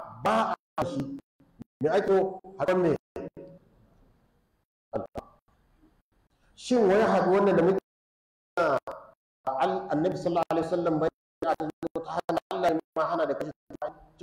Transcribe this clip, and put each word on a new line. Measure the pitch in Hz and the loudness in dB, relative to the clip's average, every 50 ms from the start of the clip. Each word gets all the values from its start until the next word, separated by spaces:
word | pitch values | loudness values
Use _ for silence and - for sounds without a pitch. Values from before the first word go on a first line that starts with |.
| - - - 117 127 | -8 -12 -16 -6 -2
ba | 190 220 220 - - - - _ _ | 0 0 0 0 -2 -4 -8 _ _
a | _ - 151 | _ -6 -6
shi. | - - 139 139 139 139 139 - _ _ _ _ _ _ - - - _ _ | -4 -4 -6 -6 -8 -10 -12 -16 _ _ _ _ _ _ -20 -20 -20 _ _
Me | 135 151 | -2 0
ake | 170 202 196 202 196 190 185 185 - - - - - - | 2 2 2 4 2 2 2 0 -4 -8 -14 -18 -8 -4
haɗa | 143 185 185 | -2 0 2
me? | 185 180 160 139 - - _ _ - - - - - - - 165 - _ _ _ _ _ _ _ _ _ _ _ _ _ _ _ _ _ _ _ _ _ _ _ _ _ _ - - - - _ - - - _ _ _ _ _ _ _ _ _ _ _ _ _ _ _ _ _ _ _ _ _ _ _ _ _ - | 2 2 2 2 0 -4 _ _ -12 -12 -12 -14 -16 -20 -20 -20 -20 _ _ _ _ _ _ _ _ _ _ _ _ _ _ _ _ _ _ _ _ _ _ _ _ _ _ -8 -8 -8 -8 _ -14 -14 -14 _ _ _ _ _ _ _ _ _ _ _ _ _ _ _ _ _ _ _ _ _ _ _ _ _ -18
Shin | - - 254 240 214 185 | -4 0 2 4 4 6
wai | 190 214 | 4 4
haɗu | 226 185 196 185 170 175 | 4 4 2 2 2 4
wannan | 185 202 202 202 175 | 4 4 4 4 4
da | 165 165 | 4 4
muke | 185 190 - - _ _ _ _ _ _ _ _ _ _ _ _ _ _ - 170 151 135 131 - - - - - - - _ _ _ _ _ _ | 4 2 2 -2 _ _ _ _ _ _ _ _ _ _ _ _ _ _ 0 0 2 2 0 -2 -6 -12 -14 -16 -20 -20 _ _ _ _ _ _
al-, | 131 135 135 170 190 190 190 - - | -6 -2 0 0 0 0 -2 -4 -2
Annabi | 151 151 165 185 - - | -2 0 0 0 -2 -2
sallallahu | - 180 170 170 165 - | -2 -2 0 0 0 0
alaihi | - 165 160 165 | 0 -2 0 0
wasallam | 180 175 170 170 160 151 | -2 -2 0 0 0 2
bai | 160 165 - _ _ _ _ _ | 0 0 -2 _ _ _ _ _
ya | - 165 151 | -2 -2 -2
ta | - 160 156 - _ - 170 - 165 165 | -2 -4 -8 -8 _ -10 -6 -6 -6 -8
hana | - 160 175 - - 165 170 - _ | -6 -6 -6 -4 -2 -4 -4 -4 _
Allah | 190 185 180 170 | -4 0 0 0
ne | 160 160 - _ _ | 0 0 -4 _ _
ma | 160 156 | -2 -2
hana | 143 139 165 156 | 0 0 0 0
da | 143 139 | -2 -2
kashi | - - 151 - - _ _ - - - - - - - - _ _ | -4 -6 -8 -10 -14 _ _ -12 -10 -10 -10 -10 -14 -20 -20 _ _